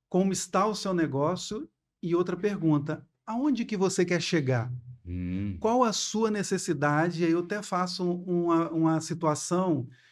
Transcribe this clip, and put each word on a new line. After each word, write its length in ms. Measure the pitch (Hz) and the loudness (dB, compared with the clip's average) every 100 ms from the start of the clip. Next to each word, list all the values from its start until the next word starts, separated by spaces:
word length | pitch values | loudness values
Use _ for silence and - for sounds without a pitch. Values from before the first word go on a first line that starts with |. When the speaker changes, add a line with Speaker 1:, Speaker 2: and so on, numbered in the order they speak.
| - | -2
Speaker 1:
Como 200 | 185 190 | 2 2
está 360 | 185 - 190 208 | 0 -2 0 0
o 80 | |
seu 180 | 202 196 | 0 -2
negócio 760 | 180 151 135 151 180 - 214 - _ _ - | 0 0 0 0 -2 -6 -8 -10 _ _ -10
e 120 | 170 | -2
outra 220 | 170 175 180 | 0 0 0
pergunta: 680 | 208 185 160 147 151 151 - _ - | -2 0 2 2 0 -6 -8 _ -8
aonde 380 | 233 294 233 | -2 0 0
que 140 | 226 196 | 0 0
você 260 | 185 185 | 0 2
quer 160 | 175 175 | 2 2
chegar? 500 | - 165 131 123 120 123 - - 90 | 2 0 2 0 0 -8 -12 -16 -8
Speaker 2:
Hum. 500 | 90 90 92 101 98 | -4 -2 -2 -4 -2
Speaker 1:
Qual 240 | 220 247 | 0 4
a 100 | 240 | 2
sua 380 | 196 - 214 220 | 2 -4 0 0
necessidade? 920 | 214 - 185 185 143 147 147 175 165 | 0 -2 -4 -2 0 2 2 2 2
Aí 80 | 170 | 2
eu 80 | 170 | 2
até 220 | 175 208 | 0 -6
faço 460 | 208 180 180 180 180 | -2 -2 -2 -2 -2
uma, 580 | 175 180 175 170 165 165 | -2 -2 0 2 2 2
uma 300 | 165 160 160 | 2 2 2
situação 880 | 156 165 160 147 - 175 185 143 120 - _ | -2 -2 0 0 0 0 2 0 -2 -12 _